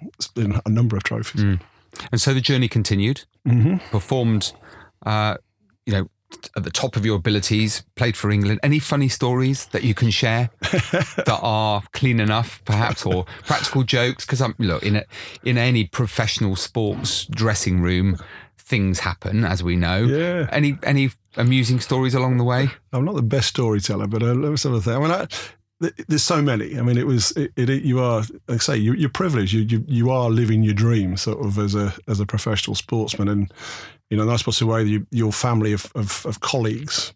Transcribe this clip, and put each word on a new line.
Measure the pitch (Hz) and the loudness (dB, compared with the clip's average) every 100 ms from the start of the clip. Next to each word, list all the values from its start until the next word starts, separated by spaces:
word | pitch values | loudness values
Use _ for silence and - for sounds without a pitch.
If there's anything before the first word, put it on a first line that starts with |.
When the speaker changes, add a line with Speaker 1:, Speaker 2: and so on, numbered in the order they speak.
| 190 - - - | -12 -10 -8 -2
Speaker 1:
a | 107 98 107 | 0 0 2
number | 110 117 101 | 2 2 0
of | |
trophies. | - 113 110 - | -2 -4 -4 0
Speaker 2:
Mm. | 101 92 - _ _ - - | 2 0 -4 _ _ -16 -4
And | 117 | 0
so | - | 2
the | 131 | 2
journey | 120 131 123 | 2 2 2
continued, | 113 101 98 104 139 - _ - | 2 2 2 0 -2 -8 _ 2
Speaker 1:
Mm-hmm. | 120 113 185 - | 4 4 2 -2
Speaker 2:
performed, | 104 - 131 117 107 - - - - - _ 107 | -4 0 0 2 0 -2 -8 -20 -20 -20 _ -2
uh, | 107 107 92 _ _ _ _ - | 0 0 -2 _ _ _ _ -2
you | |
know, | 101 90 _ _ - - - | -2 -2 _ _ -20 -12 -8
at | |
the | 95 | -6
top | - 123 - | -2 -2 0
of | |
your | 107 104 | 0 2
abilities, | 110 107 101 110 110 - - - | 2 0 2 2 0 -2 -6 0
played | 120 107 | 0 0
for | 104 | 0
England. | 104 101 104 | 2 2 0
Any | 143 151 | 0 0
funny | - 143 135 | 0 0 0
stories | - 123 123 131 135 - | 0 0 2 0 -2 -4
that | 104 | -2
you | 127 104 | 0 2
can | 117 | 2
share | 104 117 113 123 - | 2 2 2 0 -4
Speaker 1:
<laughs> | |
Speaker 2:
that | - 185 - 175 - - - 110 | -2 -2 0 -2 -2 -2 0 0
are | 113 107 110 104 - | 0 0 2 0 -4
clean | - 135 117 | -2 0 2
enough, | 104 107 120 - - | 2 0 -2 -6 -2
perhaps, | 107 117 - | 0 0 -2
or | - 92 92 - - | -2 -2 -4 -8 -2
practical | 139 - 139 | -2 0 0
jokes? | 120 127 123 - - | 2 2 0 -2 -4
'Cause | 127 | -2
I'm, | 127 104 | -2 0
look, | 104 80 | -2 0
in | 104 104 | 0 0
a, | - - - - | -2 -12 -16 -8
in | - 120 | -2 2
any | 120 120 98 | 2 2 0
professional | - 117 - 110 - 104 98 | -2 -2 0 -2 0 0 -2
sports | - - 104 - - - - | -4 -2 -2 -2 -2 -2 -4
dressing | - 110 101 - 90 | -2 0 0 0 2
room, | 87 90 98 87 - - - - | 2 2 2 0 -4 -20 -20 -16
things | - 120 98 90 | -4 0 0 0
happen, | 90 87 - 104 | -4 -6 -2 0
as | 104 87 | 0 0
we | 85 87 | 0 2
know. | 85 92 | 2 2
Speaker 1:
Yeah. | 120 143 170 175 151 | 2 2 0 -2 -2
Speaker 2:
Any, | 143 143 143 | 0 0 0
any | - 139 135 - _ - | 0 2 2 -2 _ 0
amusing | 120 131 117 123 | 2 4 4 0
stories | - 131 131 | 0 0 2
along | 127 127 123 | 2 2 2
the | |
way? | 120 123 139 - _ | 2 2 0 -4 _
Speaker 1:
I'm | 127 151 | -2 -2
not | 185 | 0
the | |
best | 117 135 - | 0 2 0
storyteller, | - 117 104 98 101 101 | 0 0 0 0 -2 -2
but, | 110 | -2
uh, | 117 | 0
let | 123 147 | 0 0
me | 147 | -2
have | 143 | 0
a | 120 | 0
think. | 92 120 | 0 0
I | |
mean, | 156 | 0
I, | 185 - - - - _ - | 0 -4 -10 -12 -18 _ -6
th-, | 165 - - | -6 -6 -2
there's | 151 | 0
so | - 165 | 2 2
many. | 143 113 - 123 | 2 0 -2 -2
I | |
mean, | 120 120 | 0 2
it | 131 | 2
was, | 123 - | 2 0
it, | - 147 - | -2 -4 0
it, | 123 135 | 0 0
you | 139 127 | 0 0
are, | 123 113 110 - - | 2 0 -2 -8 -6
like | |
I | 120 | -2
say, | - 123 | 0 0
you, | 107 | 2
you're | 127 143 | 2 0
privileged. | - 185 131 95 | 0 0 0 2
You, | 110 | 2
you, | 110 113 131 | 2 0 0
you | 120 120 | 0 2
are | 127 120 | 2 2
living | 113 113 110 | 2 2 4
your | 110 101 | 2 2
dream, | 117 117 95 95 | 2 2 0 -2
sort | - 107 | -4 -4
of, | - 101 | -2 -2
as | 104 | 0
a, | 104 101 - - | 0 -2 -4 -4
as | 104 | -4
a | 101 | -2
professional | 107 - 104 - 101 | -2 -2 -2 -4 -6
sportsman, | - 117 107 - 101 | -4 -2 -2 -2 0
and, | 104 98 - - - - - - | 0 -2 -6 -16 -14 -16 -18 -4
you | 107 | 0
know, | 107 | 2
that's | 117 117 | 0 0
what's | 107 | 0
the | 113 | 2
way | 113 | 2
you, | 107 107 - | 2 0 -2
your | 120 110 | -2 0
family | 104 123 117 107 | 2 2 2 2
of, | 104 - | 0 -4
of, | - 101 - - | -4 -4 -4 -6
of | 107 | -6
colleagues, | - 135 113 117 147 - - | -4 -2 -2 -4 -4 -4 -6